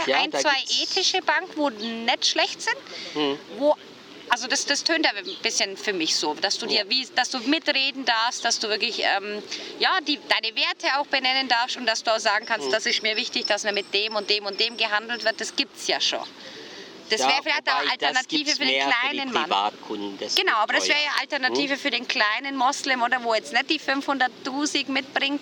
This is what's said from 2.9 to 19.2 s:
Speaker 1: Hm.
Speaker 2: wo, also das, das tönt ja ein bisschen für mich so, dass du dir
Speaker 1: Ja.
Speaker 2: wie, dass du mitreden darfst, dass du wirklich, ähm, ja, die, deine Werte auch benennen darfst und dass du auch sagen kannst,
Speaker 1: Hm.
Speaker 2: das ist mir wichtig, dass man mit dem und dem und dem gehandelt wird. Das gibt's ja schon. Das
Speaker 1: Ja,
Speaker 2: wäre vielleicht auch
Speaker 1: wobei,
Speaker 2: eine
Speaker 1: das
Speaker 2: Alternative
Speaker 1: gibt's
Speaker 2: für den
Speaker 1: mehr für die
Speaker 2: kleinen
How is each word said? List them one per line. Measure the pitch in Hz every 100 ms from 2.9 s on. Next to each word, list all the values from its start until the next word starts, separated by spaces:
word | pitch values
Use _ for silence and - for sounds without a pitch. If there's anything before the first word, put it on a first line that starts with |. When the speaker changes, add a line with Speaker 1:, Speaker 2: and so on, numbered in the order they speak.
| - -
Speaker 1:
Hm. | 151 147 143 - 196
Speaker 2:
wo, | 285 302 - - - - -
also | 240 240
das, | 277 -
das | 285
tönt | - 320 302
ja | 208
ein | 185 175
bisschen | 226 214 202 190
für | -
mich | 190 160 -
so, | 160 151
dass | 185 -
du | 226
dir | 214
Speaker 1:
Ja. | 196
Speaker 2:
wie, | 254 254 -
dass | 247
du | 262
mitreden | 226 320 - 269 269 262 254
darfst, | 226 233 - 233
dass | 226
du | 226
wirklich, | 208 226 202
ähm, | 110 185 202 208 196 - - -
ja, | 240 370 294
die, | 294 -
deine | 208 220 226
Werte | 311 359 330 269
auch | 285
benennen | 277 262 262 262
darfst | 240 240 -
und | 240
dass | 226
du | -
auch | 220
sagen | 220 208 226
kannst, | 220 135
Speaker 1:
Hm. |
Speaker 2:
das | 220 233
ist | 220
mir | 214 214
wichtig, | 247 240 214
dass | 208
man | 214
mit | 202 196
dem | 202 214 214
und | 196
dem | 208 202
und | 196
dem | 226 233
gehandelt | 226 208 220 233
wird. | 214 220
Das | - -
gibt's | 226 - -
ja | 143
schon. | - 120 - - - - - - - - -
Das | 220
Speaker 1:
Ja, | 254
Speaker 2:
wäre | 269
vielleicht | 302 294 302
auch |
Speaker 1:
wobei, | 262 220
Speaker 2:
eine | 247
Speaker 1:
das | 285 254
Speaker 2:
Alternative | 254 311
Speaker 1:
gibt's | 294 302
Speaker 2:
für | 285
den |
Speaker 1:
mehr | 269
für | 277
die | 247 254
Speaker 2:
kleinen | 294